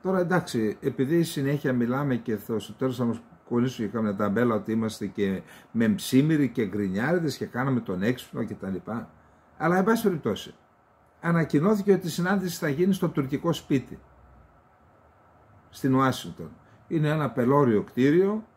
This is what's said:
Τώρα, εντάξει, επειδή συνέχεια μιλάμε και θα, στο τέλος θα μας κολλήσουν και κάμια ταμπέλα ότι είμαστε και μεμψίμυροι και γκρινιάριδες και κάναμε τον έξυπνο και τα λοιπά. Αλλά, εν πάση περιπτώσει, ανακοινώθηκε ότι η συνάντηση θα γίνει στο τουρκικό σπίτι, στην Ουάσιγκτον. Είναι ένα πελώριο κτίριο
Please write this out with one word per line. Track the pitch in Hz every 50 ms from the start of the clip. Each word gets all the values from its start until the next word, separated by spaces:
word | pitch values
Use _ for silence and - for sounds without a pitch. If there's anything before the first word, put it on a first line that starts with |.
Τώρα, | - 185 190 185
εντάξει, | 175 160 185 175 175 - - 120 110 104 - -
επειδή | - 139 123 - 135 131 165 170 170
συνέχεια | 170 - 151 135 139 147 139 - 139 127
μιλάμε | 123 120 117 127 135 147 143 127
και | 113 - - 110
θα, | 101 - - 117 107
στο | - - 104
τέλος | - 131 131 123
θα | 127 120
μας | 117 107 - - - - - _ -
κολλήσουν | 120 120 120 131 127 - 110
και | 98
κάμια | 107 117 110 107 98
ταμπέλα | 98 104 101 98 113 123 120 110
ότι | 104 98 -
είμαστε | 110 113 110 110 107 - 107
και | 92 - - 101 95 95 90 - - - - - _
μεμψίμυροι | - 113 117 110 101 - - - 127 131 143 156 160 147 143 117
και | - 127 110
γκρινιάριδες | 95 98 104 104 95 92 101 120 147 170 180 165 147 117
και | - 110
κάναμε | - - 120 131 139 131 117
τον | 117 - 92 90 98
έξυπνο | 117 127 127 - - - 131 117
και | 98 104
τα | - - 95
λοιπά. | 95 90 - - 110 117 - - - - _ _ _ _ _ _ _
Αλλά, | - 151 165 180
εν | 185 190
πάση | 214 226 233 233
περιπτώσει, | 202 180 147 - 117 95 - - - - _ _ _ _ _ _ _ _ _ _ _ _ _
ανακοινώθηκε | - 165 170 170 160 - - 147 156 208 220 202 196 202 190
ότι | 180 185
η | 165
συνάντηση | - - 170 185 202 196 180 175 170
θα | - 175 156
γίνει | 139 143 180 196 185
στο | 185 185 160
τουρκικό | - 156 135 135 143 131 - 170 156
σπίτι, | - - - 151 131 - - - - - _ - - - - - - - _ _ _ _ _ _ _ _ _ _ _ _ _ _ _ _ _ _ - - _ - - _ _
στην | - - - 135 131
Ουάσιγκτον. | 131 135 131 123 - - 87 - - 82 78 - - - - - - _
Είναι | _ - 165 151 151
ένα | 151 160 147 123
πελώριο | - 131 120 123 139 147 143 120 110 101 87
κτίριο | - - 123 127 143 151 180 190 196 214 220 214 - _